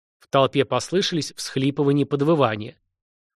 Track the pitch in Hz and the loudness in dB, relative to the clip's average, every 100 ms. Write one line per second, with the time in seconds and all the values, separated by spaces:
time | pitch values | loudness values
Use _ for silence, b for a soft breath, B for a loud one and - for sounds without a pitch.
0 | _ _ _ 139 131 143 127 123 - 175 | _ _ _ 2 2 2 0 -2 -2 -4
1 | - 165 - - - 135 139 139 143 143 | -2 -4 -6 -10 -8 -2 -2 0 2 2
2 | 139 143 147 156 120 107 107 - _ _ | 0 0 2 2 2 -2 -10 -16 _ _
3 | _ _ _ | _ _ _